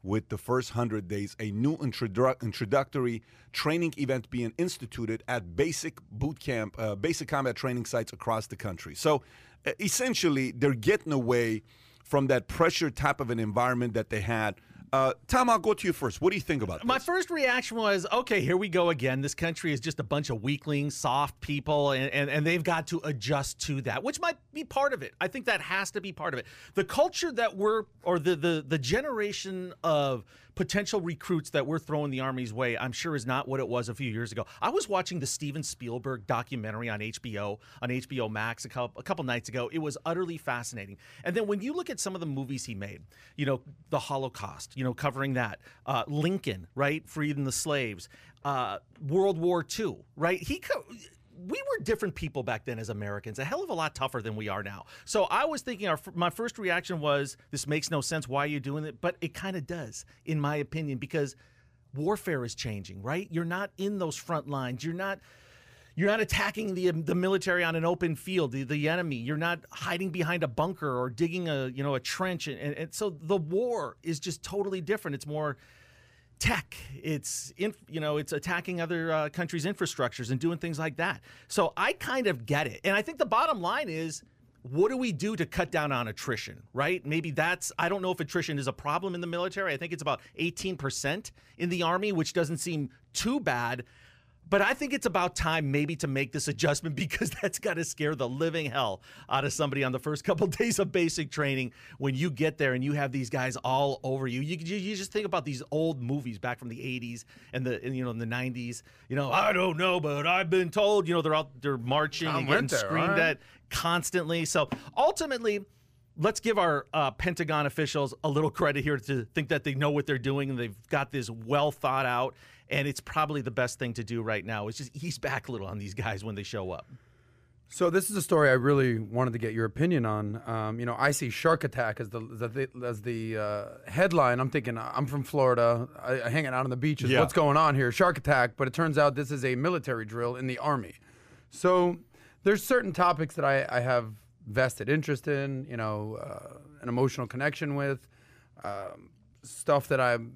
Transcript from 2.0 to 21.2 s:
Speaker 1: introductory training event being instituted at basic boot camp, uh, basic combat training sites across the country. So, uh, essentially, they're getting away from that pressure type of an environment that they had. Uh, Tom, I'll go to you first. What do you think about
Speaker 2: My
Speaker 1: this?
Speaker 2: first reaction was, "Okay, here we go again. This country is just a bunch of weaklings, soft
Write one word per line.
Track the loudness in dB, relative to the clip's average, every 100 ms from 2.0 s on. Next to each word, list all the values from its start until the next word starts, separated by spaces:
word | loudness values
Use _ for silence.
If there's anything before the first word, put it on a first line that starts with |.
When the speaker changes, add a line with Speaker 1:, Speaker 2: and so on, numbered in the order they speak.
| -4 2 2 2
Speaker 1:
introductory | -4 -4 2 2 2 -2 -2 -4 -10 -20 -12
training | -4 0 2 0 -2
event | -2 -2 -2
being | -4 -4 -2
instituted | -2 -2 -10 -6 -4 -4 -2
at | -4 -4 0
basic | 0 0 -6 -10 -16
boot | -4 -4 -4
camp, | -4 -2 -4 -4
uh, | -4 -2
basic | -2 -2 -2
combat | 0 0 -2
training | -2 -2
sites | -2 -2 -4
across | -6 -2 -2 -2
the | -8
country. | -8 -8 -12 -2
So, | 2 2 0 -20 -20 -8 -6
uh, | -2
essentially, | 0 0 0 2 2 2 0
they're | 2 2
getting | 4 4 2 2
away | 0 4 4 4 0 -6 -20 -20 _ 0
from | 2 4
that | 2 2
pressure | 4 4 4 0
type | 2 0 0
of | -2
an | 0
environment | 0 2 2 2 0 -2
that | -2
they | -4
had. | 0 0 0 -4 -16 -20 -2
Uh, | 2 4 2 2
Tom, | 4 6
I'll | 4
go | 4
to | 2 2
you |
first. | 0 -2 2
What | 2
do | 2
you |
think | -2 -2
about | 0 -2
Speaker 2:
My | 0 0
Speaker 1:
this? | 2
Speaker 2:
first | 0 0
reaction | 0 2 2 0 0
was, | 2 2 2
"Okay, | 0 2 2
here | 4 2
we | 2
go | 4 4
again. | 4 2 0
This | -2
country | -2 -4 -2 -2
is | 0
just | -2 -6
a |
bunch | -2 -2 0
of | -2
weaklings, | 0 -2 0 0 0 -2
soft | 0 2